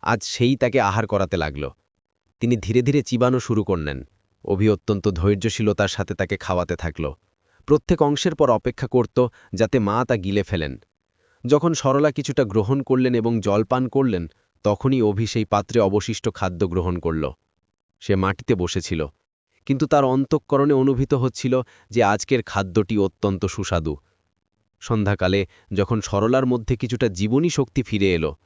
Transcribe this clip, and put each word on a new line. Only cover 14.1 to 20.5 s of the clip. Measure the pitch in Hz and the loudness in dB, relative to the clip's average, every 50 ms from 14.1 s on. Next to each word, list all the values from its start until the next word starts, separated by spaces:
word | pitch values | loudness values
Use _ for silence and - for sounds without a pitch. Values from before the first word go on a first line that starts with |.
| 104 87 85 78 _ _ _ _ _ _ _ | 0 -2 -4 -8 _ _ _ _ _ _ _
তখনই | 104 104 - - 135 135 131 | 0 0 2 0 0 2 2
অভি | 113 107 101 98 113 104 | 2 2 2 0 -2 -2
সেই | - 120 107 | -2 -4 -2
পাত্রে | - - 104 98 _ - 120 | 0 0 -2 -2 _ 2 2
অবশিষ্ট | 107 98 95 107 101 - 110 - - 120 - | 2 4 2 0 0 -2 -8 -4 -6 -6 -6
খাদ্য | - - 92 90 85 101 92 | -4 -6 -6 -2 -2 -4 -2
গ্রহণ | 82 92 85 92 90 87 | -2 -2 -2 -2 -4 -4
করল। | - 82 80 78 76 67 65 _ _ _ _ _ _ _ _ _ _ _ _ _ | -4 -4 -4 -2 -4 -6 -8 _ _ _ _ _ _ _ _ _ _ _ _ _
সে | - - 101 | -4 -2 0
মাটিতে | 95 95 95 98 - - - 123 | 0 2 0 -2 -4 -2 -2 0
বসেছিল, | 92 90 87 - 95 85 - 90 80 78 73 _ _ _ _ _ _ _ _ _ _ _ | 0 0 -4 -4 -6 -6 -4 -4 -4 -4 -6 _ _ _ _ _ _ _ _ _ _ _
কিন্তু | - 139 131 156 - | -6 -2 -2 0 2
তার | 156 147 139 | 2 2 4
অন্তঃকরণে | 131 131 135 139 - - 151 _ _ | 4 2 0 0 0 0 -2 _ _